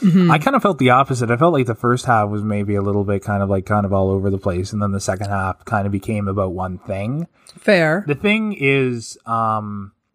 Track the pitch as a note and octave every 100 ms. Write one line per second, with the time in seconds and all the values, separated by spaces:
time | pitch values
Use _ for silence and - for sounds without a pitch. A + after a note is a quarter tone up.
0 | G3+ F3+ F3 D3+ B3+ C#4 G3+ D#3 B2+ B2+
1 | C3+ B2 A#2 A#2+ E3 D3+ A#2 A2 A#2+ B2
2 | - A2+ G#2 G#2 G#2+ G#2 G2+ G2+ G2+ G2+
3 | G2+ G2+ - G2+ G2 G2 F2+ G#2+ G2+ G2
4 | F#2+ G2 G2 G2 G2+ F2+ G2 G#2+ G#2 G2
5 | - F#2+ G2+ G2 F#2+ - - G#2+ G2 G2
6 | - G#2 G2+ G2 F#2 F2+ F#2 F2+ - G2
7 | G#2 C#3+ E3+ _ _ - - F#3+ D#3 F3
8 | D3+ C#3 G3+ G#3+ G#3+ G3 C#3 C#3 B2+ A#2+
9 | A2+ - - A2+ A2 A2 G#2 G#2 G2+ _
10 | _